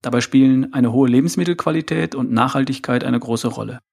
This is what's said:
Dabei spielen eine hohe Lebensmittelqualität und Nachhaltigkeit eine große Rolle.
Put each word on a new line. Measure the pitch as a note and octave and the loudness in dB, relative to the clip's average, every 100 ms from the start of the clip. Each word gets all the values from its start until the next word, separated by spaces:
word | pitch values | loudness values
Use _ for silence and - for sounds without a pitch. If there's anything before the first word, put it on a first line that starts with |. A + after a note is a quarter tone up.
Dabei | - B2 | -2 -4
spielen | A#2+ C3+ C3+ C3 C3+ | 2 4 6 4 0
eine | C#3 B2 | 0 0
hohe | A#2+ C#3 | 2 4
Lebensmittelqualität | B2 E3 F3 F3 E3+ - D#3+ D#3+ E3 E3 | 4 2 0 -2 -2 -2 -2 -2 -4 -4
und | C3+ B2+ | -4 -2
Nachhaltigkeit | A2+ B2+ C#3 C3+ C3 - B2 | 0 0 0 -2 -4 -2 -2
eine | B2 B2 | 0 -2
große | A#2+ A#2 A#2+ | -2 -4 -4
Rolle. | - A2 B2 _ | -6 -10 -12 _